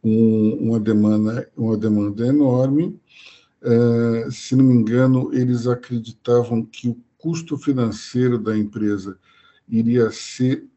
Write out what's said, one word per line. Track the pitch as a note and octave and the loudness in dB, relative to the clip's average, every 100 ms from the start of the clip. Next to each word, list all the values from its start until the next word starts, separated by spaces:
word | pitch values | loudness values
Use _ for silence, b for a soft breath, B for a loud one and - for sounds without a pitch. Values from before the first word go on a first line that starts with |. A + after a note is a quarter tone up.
um, | A2+ A2 A2+ A2 G#2+ A2+ A2+ | 0 2 4 4 0 0 -2
uma | A2+ | -2
demanda, | G#2 G#2+ G#2+ G#2+ G#2+ A#2+ - - | 0 2 2 2 0 -4 -10 -6
uma | A2+ G#2+ | -2 -2
demanda | A2 G#2 G2+ G2+ A#2+ | 0 0 -2 -2 0
enorme. | D3 C#3 B2 C3+ C#3+ F#3 - B B B B B _ | 2 2 2 2 0 -2 -8 B B B B B _
Eh, | B2 A#2 A#2+ A#2 A#2 A2+ A#2 | 0 2 4 2 0 -2 -4
se | B2+ - B2+ | -10 -2 4
não | |
me | C3 | 6
engano, | B2 G#2+ A#2+ C3 C3 B2+ | 4 2 2 2 2 0
eles | C3 B2+ B2 A#2+ | -2 0 0 -2
acreditavam | A#2+ - A#2+ A2 - - A#2+ A2 A#2 | -4 -4 -8 -8 -12 0 0 2 -4
que | A2+ - B2 | -6 -6 -6
o | A2+ _ _ | -6 _ _
custo | D#3+ E3 E3 C#3+ | -6 -6 -8 -6
financeiro | - C3 A2+ G#2 - B2 B2+ A#2+ | -2 0 -2 -4 -6 0 0 0
da | G#2+ G#2+ | -2 -2
empresa | G#2 A2 G#2 G2+ F#2+ F#2 b b b b _ | -4 -4 -2 -2 -6 -16 b b b b _
iria | A2+ A2+ B2 A2 | 0 2 2 0
ser | - - - B2+ C#3 - | -2 -16 -2 -2 -2 -8